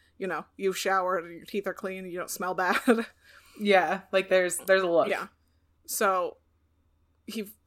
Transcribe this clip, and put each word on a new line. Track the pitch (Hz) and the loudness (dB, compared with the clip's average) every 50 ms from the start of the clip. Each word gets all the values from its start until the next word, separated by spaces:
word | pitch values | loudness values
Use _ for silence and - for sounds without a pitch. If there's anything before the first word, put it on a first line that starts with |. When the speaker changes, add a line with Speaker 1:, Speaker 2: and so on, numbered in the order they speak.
| _ _ _ | _ _ _
Speaker 1:
you | - 190 185 | -10 -8 -8
know, | 165 151 180 - _ | -8 -8 -10 -12 _
you've | - 196 190 180 - | -4 -2 -2 -2 -2
showered | - 196 190 190 180 180 185 175 165 | 0 0 0 0 0 0 -2 -2 -4
and | 170 170 165 | -6 -12 -18
your | - | -12
teeth | - - 202 - | -8 -6 -6 -4
are | 196 175 | -6 -6
clean | - - 190 190 190 190 | -8 -8 -10 -10 -10 -12
and | 180 170 | -10 -10
you | 180 | -8
don't | - - | -8 -8
smell | - - 180 185 180 | -8 -8 -6 -6 -2
bad. | 180 185 180 202 - - 262 226 226 226 - | 0 0 0 0 2 2 2 2 2 0 -6
<laughs> | - _ _ - - - - _ - - | -10 _ _ -20 -20 -20 -20 _ -12 -4
Speaker 2:
Yeah, | 214 202 196 185 170 156 185 190 - _ - | 2 4 6 6 6 4 0 -4 -4 _ -2
like, | 190 185 - | -2 2 2
there's, | 190 185 180 175 170 - | 2 2 2 2 -2 -2
there's | - - 190 190 190 | 2 4 4 4 4
a | 175 | 4
look. | 170 160 131 208 | 4 4 4 2
Speaker 1:
Yeah. | 185 - 175 - _ _ _ _ _ _ _ _ _ _ _ | 0 -4 -6 -8 _ _ _ _ _ _ _ _ _ _ _
So | - - - 226 196 190 185 175 - - - _ _ _ _ _ _ _ _ _ _ _ _ _ _ _ _ _ | -10 -4 0 2 2 2 2 0 -2 -6 -10 _ _ _ _ _ _ _ _ _ _ _ _ _ _ _ _ _
he | - 202 220 202 202 - _ _ | -12 -10 -10 -10 -10 -12 _ _